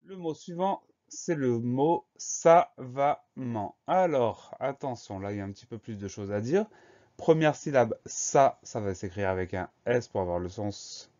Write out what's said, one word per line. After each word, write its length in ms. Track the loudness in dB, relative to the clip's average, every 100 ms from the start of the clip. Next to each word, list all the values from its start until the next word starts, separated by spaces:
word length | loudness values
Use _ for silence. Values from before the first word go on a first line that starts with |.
Le 140 | -16 -8
mot 160 | -6
suivant, 480 | -6 -10 -2 -2 -2 _ _ _
c'est 280 | -12 -4
le 240 | 0 2 0
mot 460 | 0 2 2 2 _ _
savamment. 1600 | -10 2 8 8 6 -6 -12 0 0 0 _ -10 -6 -4 -6 -10 -2
Alors, 680 | 2 4 4 2 -2 -14 -6
attention, 600 | -6 -4 -6 -8 -8 -8
là, 120 | -6
il 60 | -6
y 40 |
a 20 |
un 80 | -6
petit 140 | -10
peu 120 | -14 -16
plus 200 | -10 -8
de 100 | -8
choses 240 | -8 -4
à 100 | -4
dire. 240 | 0 0 0 -10 -20 -20 _ -6
Première 380 | 2 4 4
syllabe, 420 | 0 0 2 2 0
ça, 540 | -10 -8 0 6 4 4
ça 160 | -10 -6
va 160 | -6
s'écrire 340 | -6 -8 -4 -2
avec 240 | -2 -2
un 160 | -4 -6 _
S 220 | -2 -2 -2
pour 140 | -4
avoir 180 | -2 -2
le 100 | -4
sens. 600 | -6 -8 -8 -14 -16 -18